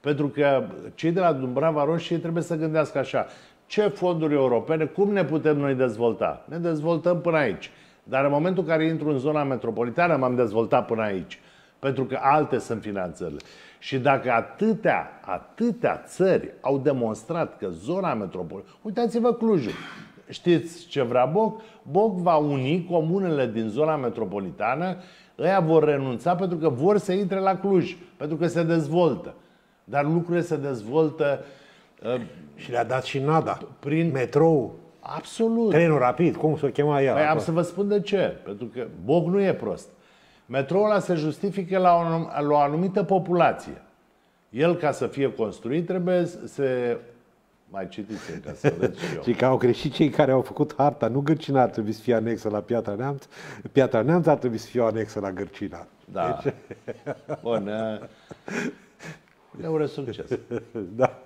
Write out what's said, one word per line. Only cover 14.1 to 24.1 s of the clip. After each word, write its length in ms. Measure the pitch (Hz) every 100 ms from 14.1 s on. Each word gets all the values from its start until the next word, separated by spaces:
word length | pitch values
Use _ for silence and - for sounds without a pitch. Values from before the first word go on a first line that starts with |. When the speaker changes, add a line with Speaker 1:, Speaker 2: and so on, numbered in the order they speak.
| 135 127
Speaker 1:
atâtea, 880 | 117 - - 214 208 175 107 73 -
atâtea 760 | - 90 - - 240 202 131 80 -
țări 480 | - 190 160 - -
au 180 | 127 139
demonstrat 800 | 135 135 117 107 - 170 156 -
că 100 | 98
zona 460 | 82 104 180 185
metropolitană, 640 | 120 98 90 85 95 - -
uitați-vă 500 | 214 214 240 233 240
Clujul. 400 | 240 226 196 107 95 - - - - -
Știți 580 | - 175 165 - - -
ce 160 | 143
vrea 220 | 120 123
Boc? 360 | 131 175 220 - - - -
Boc 260 | 156 220 185
va 200 | 175 160
uni 500 | 151 139 127 175 180
comunele 600 | 170 160 190 185 151 123
din 160 | 113 113
zona 280 | 107 156 156
metropolitană, 1000 | 123